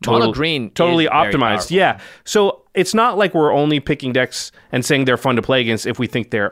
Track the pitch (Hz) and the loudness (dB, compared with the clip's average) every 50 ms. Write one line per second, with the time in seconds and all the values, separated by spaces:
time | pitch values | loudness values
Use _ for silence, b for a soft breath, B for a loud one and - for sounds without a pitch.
0 | - 123 117 117 117 113 110 135 151 165 156 135 113 - - - 170 175 170 165 | -2 0 2 2 2 0 0 -2 -4 -4 -4 -4 -6 -6 -2 0 2 2 2 2
1 | 156 - - 151 165 208 190 139 120 110 104 104 - - 165 190 180 135 107 B | 2 2 2 2 2 2 2 0 2 0 0 -2 -2 0 2 2 2 2 0 B
2 | B B B B B - - 208 196 196 - - _ _ - 196 175 - - 220 | B B B B B -2 0 2 2 2 -2 -6 _ _ -4 -2 -2 0 0 2
3 | 233 247 185 202 208 175 - 160 151 147 - 143 147 151 151 147 - - 147 - | 2 2 2 0 0 0 2 2 2 2 2 2 2 0 0 -2 -2 -4 -4 -4
4 | 135 127 120 127 123 - - - - - b b b b - 127 123 - 147 135 | -4 -2 0 0 -2 -2 -4 -10 -12 -12 b b b b -6 -4 -2 0 0 2
5 | 135 131 123 117 - 131 120 113 - - 131 131 120 113 110 104 - 123 113 - | 2 2 0 2 0 0 0 0 0 0 0 0 0 0 -2 -2 -4 -6 -4 -4
6 | 120 - - 123 104 - 117 107 101 104 | -4 -4 -4 -6 -4 -4 -2 -2 -2 -4